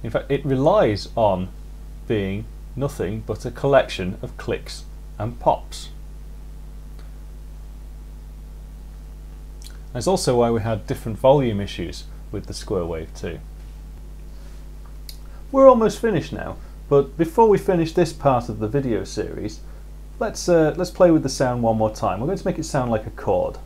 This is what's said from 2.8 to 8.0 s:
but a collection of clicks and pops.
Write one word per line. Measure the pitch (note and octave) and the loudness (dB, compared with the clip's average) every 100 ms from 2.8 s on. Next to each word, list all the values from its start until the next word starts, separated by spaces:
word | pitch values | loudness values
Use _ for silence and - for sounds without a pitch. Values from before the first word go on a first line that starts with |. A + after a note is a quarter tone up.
| C#3 - F#2 A2 A2+ | -4 -2 -4 -4 -6
but | G#2+ B2+ | -6 -6
a | |
collection | A#2 C#3 C3+ - - F#2 A2 | -2 4 6 4 -2 -4 -4
of | - - | -10 -10
clicks | - - - - - - - - | -4 -4 -6 -14 -14 -14 -14 -6
and | G#2+ A#2+ | -6 0
pops. | - - - - - - - - - - - - - - - - - - - - - - - - - - | 0 0 -4 -12 -12 -14 -14 -14 -14 -14 -14 -14 -14 -14 -14 -14 -14 -14 -14 -14 -14 -14 -14 -14 -14 -14